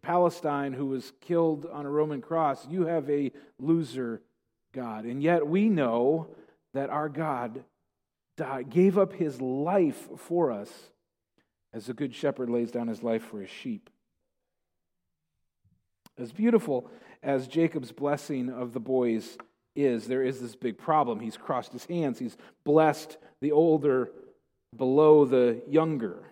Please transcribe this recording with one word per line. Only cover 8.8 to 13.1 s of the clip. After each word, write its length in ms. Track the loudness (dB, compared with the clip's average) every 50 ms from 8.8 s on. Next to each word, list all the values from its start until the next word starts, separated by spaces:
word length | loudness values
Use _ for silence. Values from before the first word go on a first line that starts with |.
| 6 6 6 4
up 160 | 2 2 0
his 260 | -4 -4 -4 -4 -4
life 680 | -6 -4 -2 -2 -2 0 2 2 2 2 0 -4 -12 -18 -18 -18
for 340 | -10 -4 0 0 0 0 0
us 380 | -4 -8 -12 -16 -20 -20 -20 _ _ _ _ _ _ _ _ _ _ _ _ _ _ _ _ -16
as 160 | -14 -10 -10
a 60 | -8
good 200 | -6 -6 -8 -6
shepherd 360 | -4 -2 -2 -2 -2 -4 -2
lays 200 | 0 -2 -2 -2
down 180 | -4 -4 -4 -4
his 140 | -6 -6 -4
life 200 | -2